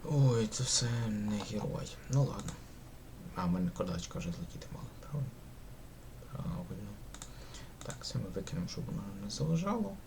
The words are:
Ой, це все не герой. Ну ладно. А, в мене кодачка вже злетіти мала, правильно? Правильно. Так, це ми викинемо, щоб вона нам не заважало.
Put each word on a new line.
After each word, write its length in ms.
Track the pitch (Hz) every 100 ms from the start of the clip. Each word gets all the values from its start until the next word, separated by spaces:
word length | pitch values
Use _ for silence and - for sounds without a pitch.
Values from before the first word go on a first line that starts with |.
Ой, 420 | 160 147 135 117 107
це 160 | -
все 260 | 127 - 120 120 113
не 300 | 107 104 104
герой. 580 | - 107 139 - - - -
Ну 140 | 135
ладно. 280 | 135 - - - - - - - - - -
А, 100 | 92
в 60 | 87
мене 200 | 90 90
кодачка 480 | - 92 85 - 92
вже 140 | 87
злетіти 340 | - - - -
мала, 120 | - 117 -
правильно? 300 | - 143 117 - - - - - - - - - -
Правильно. 580 | - 85 85 - 92 104 104 - - - - - - - -
Так, 140 | - - -
це 120 | 123
ми 60 | 101
викинемо, 340 | 98 - 87 87
щоб 160 | -
вона 140 | - 104
нам 260 | - -
не 60 | 104
заважало. 680 | - 160 165 190 226 196 -